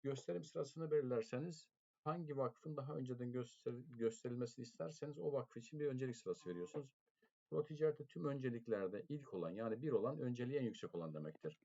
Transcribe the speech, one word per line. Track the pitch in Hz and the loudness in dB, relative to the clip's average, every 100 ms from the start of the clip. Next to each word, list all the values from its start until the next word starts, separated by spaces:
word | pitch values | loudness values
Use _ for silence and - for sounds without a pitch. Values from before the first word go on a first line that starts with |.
Gösterim | 139 139 - 175 | -2 -2 -2 -2
sırasını | 156 165 - 160 160 | -2 -2 -2 -2 4
belirlerseniz | 151 127 120 110 127 170 160 - _ _ _ | 4 6 2 2 0 -2 -6 -16 _ _ _
hangi | 151 170 156 135 | 0 0 0 2
vakfın | 135 - 160 143 | 2 0 -6 -4
daha | 135 135 | -2 -2
önceden | 127 123 123 | -2 -2 0
göster-, | 127 120 - - 123 127 117 | 0 -2 -4 -4 -4 -8 2
gösterilmesini | 113 113 123 120 117 120 | 2 2 -4 -2 -2 -4
isterseniz | 123 - 165 156 147 143 | -10 -6 -6 -4 -8 -2
o | 151 | 0
vakf | 139 120 117 | 0 -2 -10
için | 113 151 | -8 -2
bir | 147 | 0
öncelik | 127 131 117 | 0 -2 -2
sırası | 92 90 90 | -2 -2 -2
veriyorsunuz. | 87 90 151 135 _ _ _ _ _ _ | -4 -2 -4 -8 _ _ _ _ _ _
Pro | 156 | 0
ticarette | 151 151 156 147 143 | 0 4 4 4 -6
tüm | 170 | -2
önceliklerde | 156 139 127 117 117 104 95 101 - | 0 2 2 0 2 2 2 -2 -2
ilk | 147 139 | -6 -2
olan, | 92 82 | -2 -2
yani | 95 113 110 | 0 0 0
bir | 151 | 4
olan | 113 113 151 | 4 4 2
önceliği | 127 123 123 143 | 0 0 0 2
en | |
yüksek | 120 - 92 | 0 -2 -6
olan | 85 82 | -4 -2
demektir. | 76 76 - 78 - | -4 -6 -6 -8 -8